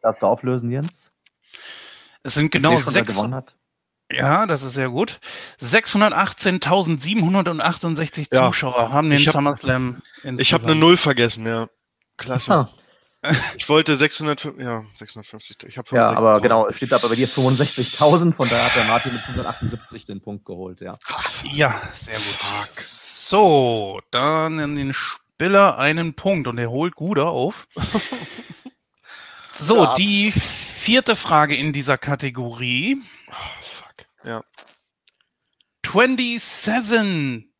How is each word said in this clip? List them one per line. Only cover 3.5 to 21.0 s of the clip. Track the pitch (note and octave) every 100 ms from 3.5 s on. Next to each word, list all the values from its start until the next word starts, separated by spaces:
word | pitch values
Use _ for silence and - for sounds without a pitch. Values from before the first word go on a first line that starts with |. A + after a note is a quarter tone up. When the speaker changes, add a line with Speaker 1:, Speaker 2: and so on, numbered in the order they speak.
| _ _ _ _ _ _
Speaker 2:
Ja, | C3 C3 D#3+ G#3+
das | D3+
ist | C3
sehr | B2+ C3
gut. | B2 A#3 - - - - -
Sechshundertachtzehntausendsiebenhundertachtundsechzig | B2 F#3+ - G3+ G#3 - F#3+ - G3+ F3+ - F3+ E3 D#3 C#3 G#3+ E3 F#3+ F3 E3 D#3+ F3 E3+ D#3 D#3+ - D3
Speaker 3:
Ja. | C3 B2+
Speaker 2:
Zuschauer | - C3+ B2 A#2
haben | C#3 D#3
den | C#3+
Speaker 3:
Ich | D3
hab, |
Speaker 2:
SummerSlam | D#3 C#3+ C#3+ C3+ B2+ B2+ A#2+ - -
Speaker 3:
ich | C#3
hab | B2
Speaker 2:
insgesamt. | B2+ E3 A#2+
Speaker 3:
eine | D#3
Null | D#3+ F3
vergessen, | - C3 A#2 A2 A2+
ja. | A2+ A2+ _ _ _ _ _
Klasse. | - B2+ -
Speaker 1:
Ah. | F#3 A#2+ _ _ _ _ _ C#3+ C#3 - -
Speaker 3:
Ich | -
wollte | D3+ D#3 C#3+
sechshundertfünf, | D3+ - D3+ D3 D#3 -
ja, | B2+ A2+ G#2+
sechshundertfünfzig, | G2+ G#2+ A2+ G#2+ G#2+ - -
ich | - -
hab | -
Speaker 1:
Ja, | B2 A2+
aber | A2+ A2+ G#2+
Speaker 3:
fünfundsechzigtausend. |
Speaker 1:
genau, | A2+ A2+ G#2+
es | -
steht | B2
aber | B2 A#2
bei | A2+
dir | B2+
fünfundsechzigtausend, | - C3 C3 C#3 - B2 - D3+ F3+ E3+ D#3+
von | B2
daher | A#2 A#2
hat | B2
der |
Martin | A2 A#2 C3
mit | A#2+
fünfhundertachtundsiebzig | - B2 - - A2 A2 - A2+ -
den | G2
Punkt | G2 G2+
geholt, | - F2 F#2 F#2
ja. | F#2 -